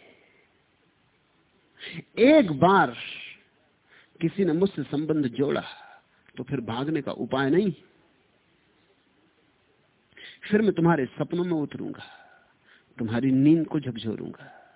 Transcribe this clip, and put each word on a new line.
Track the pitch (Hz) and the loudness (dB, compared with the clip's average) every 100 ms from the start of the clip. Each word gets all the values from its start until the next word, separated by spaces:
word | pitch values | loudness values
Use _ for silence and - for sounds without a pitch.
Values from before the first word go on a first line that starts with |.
| - _ _ _ _ _ _ _ _ _ _ _ _ _ _ _ _ _ - 170 - - | -20 _ _ _ _ _ _ _ _ _ _ _ _ _ _ _ _ _ -18 -16 -12 4
एक | 254 311 202 | 6 8 4
बार | 139 175 196 135 117 - - - - _ _ _ _ _ - _ - | 4 6 6 2 -4 -14 -16 -18 -20 _ _ _ _ _ -20 _ -6
किसी | 165 196 180 | -4 0 0
ने | |
मुझसे | 156 202 - | 2 0 -2
संबंध | 135 143 156 156 131 | -6 -4 -2 0 -2
जोड़ा | 120 139 143 - - - - _ _ _ - | -2 -2 -2 -6 -14 -20 -20 _ _ _ -14
तो | |
फिर | 127 135 | -8 -6
भागने | 110 117 143 156 | -6 -6 -4 -4
का | 139 | -6
उपाय | - 120 131 135 | -8 -4 -2 2
नहीं। | 165 208 - - _ _ _ _ _ _ _ _ _ _ _ _ _ _ _ _ _ _ _ _ _ _ - - - | 2 0 -4 -12 _ _ _ _ _ _ _ _ _ _ _ _ _ _ _ _ _ _ _ _ _ _ -20 -20 -18
फिर | - 208 | -2 0
मैं | 214 | 2
तुम्हारे | 175 170 156 123 | 2 2 2 -2
सपनों | - 143 175 | -6 -6 -4
में | 180 | -2
उतरूंगा, | 165 143 - 101 - - - - _ _ _ _ _ _ - | -4 -4 -8 -12 -12 -18 -20 -20 _ _ _ _ _ _ -8
तुम्हारी | 113 120 135 | -4 -2 0
नींद | 131 143 165 151 | 4 6 4 2
को | 156 | -4
झकझोरूंगा, | 127 113 110 101 - - - - - | -6 -8 -8 -8 -10 -16 -20 -20 -20